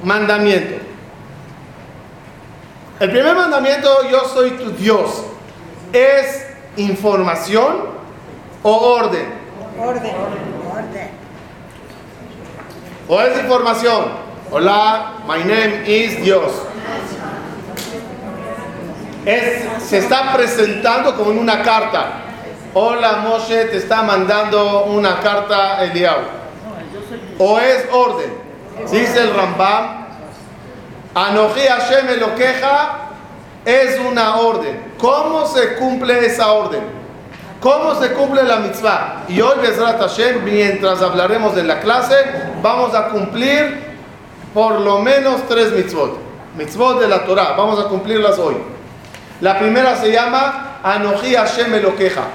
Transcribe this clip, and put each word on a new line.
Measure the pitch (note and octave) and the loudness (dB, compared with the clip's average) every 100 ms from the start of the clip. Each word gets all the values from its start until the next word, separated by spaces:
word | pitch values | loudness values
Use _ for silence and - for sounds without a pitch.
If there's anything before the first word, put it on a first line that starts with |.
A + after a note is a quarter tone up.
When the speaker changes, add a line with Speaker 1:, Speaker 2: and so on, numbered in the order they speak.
Speaker 1:
mandamiento. | F3+ G#3 G#3 G#3 G#3 F#3 D#3+ - - - - - - - - - - - - - - - - - - - - - - - | 0 0 2 2 4 2 0 -8 -12 -16 -18 -20 -20 -20 -20 -20 -20 -20 -20 -20 -20 -20 -20 -20 -20 -20 -20 -20 -20 -2
El | G3 | 0
primer | A#3+ D4 F4+ | 4 4 4
mandamiento, | F4 C#4+ C4+ C#4+ C4+ C4+ B3 | 2 2 2 2 4 4 4
"Yo | C4 B3+ | 2 2
soy | C4 B3+ | 0 0
tu | B3 A#3+ | 0 -8
Dios", | F3 G3+ G#3+ E3+ - - - - - - - - | -2 2 2 2 -4 -10 -14 -18 -20 -20 -18 -2
¿es | B3 C4+ C#4 C4 - - - - - | 4 6 4 2 -6 -10 -18 -14 -4
información | G3+ F#3+ G#3 G3 F3+ E3 F3+ G#3+ C4 F#4+ G#4 - - - - - - - | -2 0 2 2 2 -2 0 2 2 0 -6 -12 -16 -18 -20 -20 -20 -2
o | G#3+ A3 | 2 4
orden? | A#3+ A#3+ G#3+ E3+ - - - - - - | 6 4 2 -2 -4 -10 -16 -16 -14 -8
Speaker 2:
Orden. | A#3 B3 A3+ - G3+ G3+ G3 - F3+ | -4 -4 -6 -6 -6 -6 -10 -10 -8
Orden. | G3 A3 G3+ F3+ - - - - - - - - - - - - - - - - - - - - | -8 -10 -10 -12 -16 -20 -20 -20 -20 -20 -20 -20 -20 -20 -20 -20 -18 -18 -18 -18 -18 -18 -18 -2
Speaker 1:
¿O | F3+ | 2
es | B3 B3+ | 2 0
información? | - B3 A#3+ A3+ A#3+ A3 E3+ - - - - | 0 2 2 0 2 0 -2 -8 -14 -16 -6
"Hola, | C#3+ F#3 G#3 A3 A3 - - D3 | 0 2 4 4 2 -4 -10 -6
my | D#3+ | -4
name | F3 A3 A3 G#3 G#3 | 0 0 0 -2 0
is | G#3+ A3+ F3+ | 0 0 0
Dios". | F3+ F#3+ - - - A3 A3 A3 - - - - - - - - - - - - G#3 - - - - - F3 - - - G3 | 2 4 2 -4 -8 -10 -8 -8 -8 -10 -10 -10 -12 -12 -12 -12 -10 -12 -12 -14 -12 -12 -10 -12 -12 -12 -12 -12 -12 -8 -2
Es, | A#3 A#3+ A#3+ A3+ A3 | 0 0 -4 -4 -8
se | - G3+ | -2 0
está | F#3+ C4 C4 | 2 2 2
presentando | C4 A#3+ A3+ G#3 G3 A#3+ B3 C4+ A#3+ | 2 2 2 0 2 0 2 0 0
como | G#3 | 0
en | A3 | 2
una | A#3 G#3+ | 2 2
carta. | A#3 A3 A3 E3+ C3+ - - - - - - | 2 2 2 -2 -4 -8 -12 -14 -14 -14 -4
"Hola, | F#3+ A3+ A#3+ A3+ G#3 G#3+ | 0 2 2 0 0 0
Moshe, | A3+ A3 A3+ A3+ | -2 0 0 0
te | G3 | -2
está | - A3 | 0 0
mandando | G#3+ G3 F#3 G#3 G#3+ G#3 G#3 G3+ G3+ | 2 2 2 2 2 2 2 2 2
una | G#3 G3+ G3 | 2 2 2
carta | G#3 G3+ G3+ G3+ G3 G3 | 0 0 0 2 2 0
Eliau". | F3+ E3+ F3 D3+ - - - - A3 - - G3+ - A#3 - - | 0 2 2 2 -2 -10 -14 -14 -14 -14 -12 -14 -12 -14 -14 0
¿O | F#3+ A3 | 4 4
es | B3+ B3+ B3 | 4 4 4
orden? | B3 A#3+ F3+ - - - - - - - | 4 4 2 -6 -8 -14 -18 -16 -12 -2
Dice | G3 A#3+ A#3+ | 0 2 2
el | A3+ | 2
Rambam, | G3+ F3+ F3+ F#3+ G#3+ A3 - - - - - - - - - - - - F3+ | 2 0 2 2 2 -2 -8 -14 -16 -18 -18 -18 -18 -18 -18 -18 -18 -6 -2
"Anoji | G3+ G#3 G#3+ A3 | 2 4 4 4
Hashem | C4+ B3 B3 C4+ C4 | 2 2 2 2 2
Elokeja" | A#3 A3+ A#3 B3+ C4 C4+ C#4+ D4+ - - - - - - - - | 0 0 2 0 2 2 2 2 -4 -10 -14 -18 -18 -20 -10 2
es | B3+ C4 C4 | 4 4 2
una | C4 A#3+ A3 A3 | 0 2 2 4
orden. | A3+ A3+ - - - - | 2 2 -4 -6 -12 -2
¿Cómo | A#3+ C#4+ D4+ D#4+ D4 | 2 2 2 0 0
se | C4 A3+ - | 2 0 0
cumple | C4 B3+ B3+ A#3+ A#3 | -2 -2 2 2 2
esa | A#3 A3 | 2 2
orden? | G#3+ G#3 G#3+ G#3+ - - - - - - - | 2 2 -4 -6 -12 -16 -18 -20 -18 -18 -2
¿Cómo | B3+ D4 D#4 C4+ | 2 2 2 0
se | B3+ | 0
cumple | B3+ C#4 C4+ | 0 2 2
la | B3+ A3 | 2 2
mitzvah? | G#3 - A3 F3 - - - | 0 -2 0 0 -2 -8 -4
Y | F3+ | 2
hoy, | A#3+ C4+ | 4 4
Bezrat | A#3 A3 A3+ A3+ | 2 2 2 2
Hashem, | F#3+ - A#3+ A#3+ | 0 2 0 2
mientras | F#3+ G#3 G3+ G3 G3 F3+ | 0 2 2 2 0 2
hablaremos | F3+ F3 F#3 A3+ G#3+ F3+ | 2 2 2 2 2 0
de | |
la | E3 D3+ | 0 0
clase, | G#3 B3 B3+ C#4 C4+ C4+ C4+ - | 2 0 4 4 4 -2 -8 -2
vamos | G#3+ B3 B3 | 0 2 2
a | A3 G#3+ | 2 0
cumplir | G#3+ G3 A3+ C4 D4 D4 C#4 - - - - - - - | -2 -4 -2 2 2 0 -4 -12 -16 -18 -20 -20 -20 -6
por | G#3 A3 G#3 | 0 2 2
lo | G3+ G3+ | 2 2
menos | A3+ C#4 C4+ B3+ - | 4 4 4 0 0
tres | A#3 A3 | 2 2
mitzvot. | G3+ F3+ E3 C3+ - - - - E3 | 2 -2 0 -2 -4 -12 -16 -16 -10
Mitzvot | D3+ G3+ B3+ C4 | -8 0 2 2
de | A3 | 2
la | F#3+ | 2
Torah, | F3+ F#3+ F#3 F#3 | 2 2 2 2
vamos | G#3+ G#3 | 2 2
a | G3+ | 0
cumplirlas | F#3+ F#3+ A3 G#3 F3+ | -2 0 2 2 2
hoy. | E3 C3 - - - - - - - - | 0 -2 -6 -14 -18 -20 -20 -20 -20 -2
La | F3+ G3 | 0 2
primera | G#3+ A#3 B3+ A#3+ | 2 4 4 2
se | A3 | 2
llama | A3+ A#3+ C4 C#4 C4 - - | 2 2 2 0 -2 -10 -6
Anoji | F#3+ G3+ G#3 G3 B3 B3 | -2 0 0 0 2 2
Hashem | G#3+ - A#3 | 2 0 0
Elokeja. | G#3+ G3 F#3+ F#3+ D#3+ A#2 | 2 2 2 0 0 -6